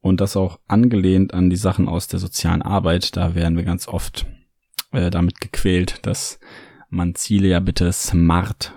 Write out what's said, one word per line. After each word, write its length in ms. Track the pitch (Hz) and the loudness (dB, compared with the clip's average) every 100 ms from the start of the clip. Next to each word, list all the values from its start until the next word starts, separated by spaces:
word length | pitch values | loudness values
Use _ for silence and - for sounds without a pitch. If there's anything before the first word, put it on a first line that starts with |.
Und 180 | 92 92 | 2 2
das 160 | 98 98 | 2 0
auch 240 | 92 - _ | -2 -6 _
angelehnt 640 | 104 123 110 92 95 95 | 2 4 4 4 4 2
an 160 | 90 90 | 2 2
die 60 | 90 | 2
Sachen 320 | 98 92 90 | 0 0 0
aus 200 | 85 - | -2 -4
der 120 | 90 | -6
sozialen 420 | 92 - 85 85 | -6 -4 0 0
Arbeit, 540 | - 98 82 85 - 92 | 0 0 2 0 -2 -2
da 200 | 87 87 | -2 0
werden 200 | 82 85 | 0 0
wir 80 | |
ganz 240 | 87 87 - | -2 -4 -4
oft, 380 | 87 - - - - _ _ _ - - | -6 -6 -6 -8 -10 _ _ _ -14 -6
äh, 180 | 135 90 | -2 0
damit 300 | 87 87 - | 2 0 -2
gequält, 680 | - - 98 90 90 - 98 | -8 -2 2 2 0 -4 -6
dass 360 | - - - - - - - - | -6 -8 -12 -20 -20 -20 -20 -8
man 260 | 90 87 85 | -4 -4 -4
Ziele 320 | - 101 95 | 0 2 4
ja 120 | 87 | 2
bitte 320 | 95 - 87 | 0 0 0
smart 800 | - - 85 82 85 95 - - | 0 0 2 4 2 -2 -8 -12